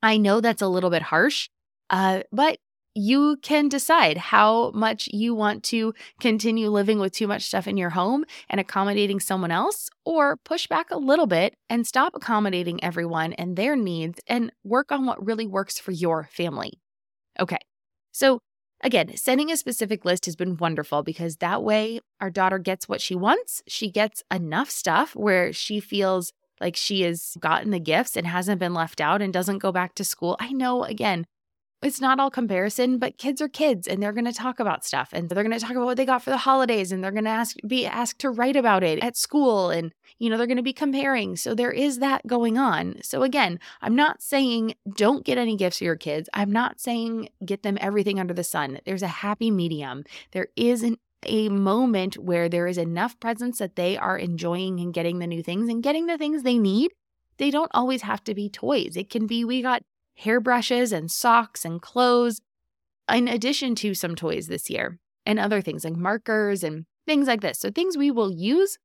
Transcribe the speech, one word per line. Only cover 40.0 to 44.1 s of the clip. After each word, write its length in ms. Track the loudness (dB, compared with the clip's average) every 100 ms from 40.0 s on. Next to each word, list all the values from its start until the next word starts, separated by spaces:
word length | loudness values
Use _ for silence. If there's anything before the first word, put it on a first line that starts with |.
| _ _
you 120 | -2
know, 80 | 0
they're 80 | 2
gonna 160 | 0
be 100 | -2
comparing. 640 | -2 -2 0 0 0 0 -4
So 180 | -4
there 160 | -2 0
is 280 | 2 0 0
that 280 | 0 0 0
going 300 | 0 2 2
on. 460 | 2 2 -2 -6
So 200 | -6 0
again, 380 | 0 2 0 -2 -10 -10
I'm 120 | 0
not 280 | 2 2